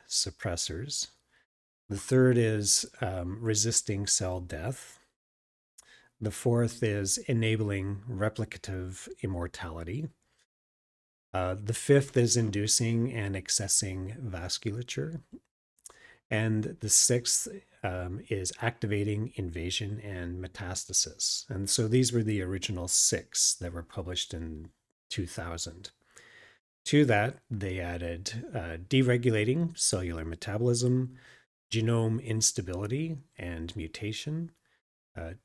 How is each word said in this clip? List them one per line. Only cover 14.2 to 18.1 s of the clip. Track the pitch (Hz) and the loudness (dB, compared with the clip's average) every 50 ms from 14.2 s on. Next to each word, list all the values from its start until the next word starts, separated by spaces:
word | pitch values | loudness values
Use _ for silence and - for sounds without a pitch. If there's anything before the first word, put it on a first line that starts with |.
vasculature. | 135 110 92 85 87 90 - - - 113 101 117 123 - - - 143 156 165 160 - _ - - - _ _ _ _ _ _ _ _ - - - - - - _ _ _ | -8 -8 -6 -6 -6 -4 -6 -4 -4 -4 -4 -4 -8 -6 -6 -6 -6 -6 -6 -10 -12 _ -20 -20 -20 _ _ _ _ _ _ _ _ -20 -20 -20 -20 -20 -20 _ _ _
And | 117 107 110 110 110 107 107 - - - | 0 0 2 2 2 0 0 -2 -6 -6
the | - 104 | 0 2
sixth, | - - - - 120 123 120 - - - - - - 98 - _ _ _ - | 4 6 6 6 4 2 2 2 0 0 0 -4 -8 -14 -16 _ _ _ -6
um, | 98 92 90 90 90 | -4 -4 -4 -4 -6